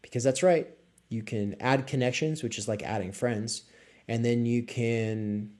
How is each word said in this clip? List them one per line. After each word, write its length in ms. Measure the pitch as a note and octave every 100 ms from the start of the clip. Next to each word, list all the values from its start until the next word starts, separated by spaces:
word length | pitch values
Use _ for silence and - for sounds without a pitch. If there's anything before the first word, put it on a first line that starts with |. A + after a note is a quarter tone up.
Because 220 | - B2+
that's 180 | B2+ C3
right, 260 | F3+ E3 - - _ - _
you 140 | A#2
can 340 | G#2+ A2 G2+ -
add 260 | B2 C3+ C3+
connections, 560 | C3+ B2 B2+ D#3 D#3
which 160 | A#2+ -
is 100 | A2
like 140 | G#2+
adding 300 | - G#2+ F#2
friends, 500 | F#2 A#2+ A2+ A2+ - - - - - -
and 160 | A#2
then 220 | A#2 A#2+ A#2
you 160 | A#2+
can 920 | A#2+ - A#2 A#2 A2 A2 G#2+ G#2 G#2 -